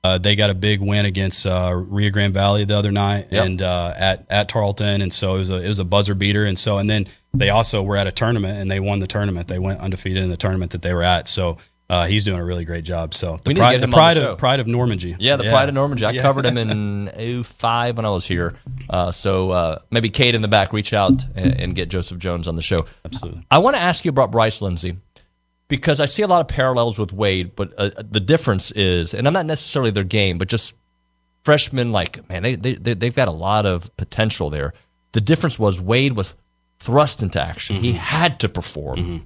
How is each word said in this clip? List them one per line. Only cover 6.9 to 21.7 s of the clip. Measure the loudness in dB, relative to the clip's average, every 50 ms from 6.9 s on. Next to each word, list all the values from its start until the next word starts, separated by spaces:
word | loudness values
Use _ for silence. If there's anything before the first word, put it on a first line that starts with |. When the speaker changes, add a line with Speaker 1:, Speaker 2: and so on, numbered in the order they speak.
Speaker 1:
then | 0 0 -2 -4 -8 _ _ _
they | -2 2 2 4
also | 4 4 2 2 0 0
were | -2 0 0
at | 0 0 -2
a |
tournament, | -2 0 0 0 0 0 -2 -4 -4 -4
and | -4 -2
they | -2 -2
won | 0 0 -2 -2
the | -4
tournament. | -4 -2 -2 -2 -2 -2 -4 -6
They | -6 -4 -4
went | -2 -2 -4 -4
undefeated | -4 -6 -6 -4 -4 -4 -2 -2 -2
in | -2
the | -2
tournament | -2 -2 -2 0 -2 -2 -4
that | -6 -6
they | -4 -2
were | 0 2 2
at. | 2 2 2 0 -2
So, | -2 0 0 -2 -2 -6 -12 _ _ _ _ _
uh, | 0 2 2
he's | 2 2 2 2
doing | 0 -2 -2
a | -4
really | -4 -4 -6 -6
great | -6 -6 -8
job. | -6 -6 -4 -4 -4 -6 -6
So | -6 -6 -6 -6 -4 -2
the | 0
Speaker 2:
We | 2
need | 4
to |
Speaker 1:
pride, | 4 4 4
Speaker 2:
get | 4
Speaker 1:
the | 2
Speaker 2:
him | 4 4
on | 6
Speaker 1:
pride | 6 6 4
Speaker 2:
the | 4
Speaker 1:
of, | 0 0
Speaker 2:
show. | -2
Speaker 1:
pride | -2 0 0 0 0
of | 0
Normandy. | 0 0 0 0 0 -2 -2 -4 -8 -6 -2
Speaker 2:
Yeah, | 0 2 2
the | 2 2
Speaker 1:
Yeah. | 4
Speaker 2:
pride | 4 4 4 4
of | 0
Normandy. | 0 0 0 0 0 0
I | 0
Speaker 1:
Yeah. | 0 2
Speaker 2:
covered | 2 2 2 2 0
him | 0 0 0
in | 0 0 -2 -2 -2 -2 -4 -4 -6 -8
Speaker 1:
<laughs> | -8
Speaker 2:
oh | -8 -6 -6 -4 -6 -6
five | -10 -8 _ -2 0 0 0 0 -2 -2
when | -2 -2
I | 0
was | 0 -2 -2
here. | -2 -2 0 0 -2 -4 -8 _ -14 -12 -12 -8 -4
Uh, | -2 -2 0 -2
so, | -4 -4 -2 0 0 0 0 0
uh, | 0 0 0 0 -2 -6 -8 _
maybe | -2 0 0 0
Kate | 2 2 2 4 4
in | 2
the | 2 4
back, | 4 4 2 2
reach | -2 -4 -4 0
out | 0 2 4 4 2 2 0 -6 -6
and, | -2 0 0 0 0
and | -2 -4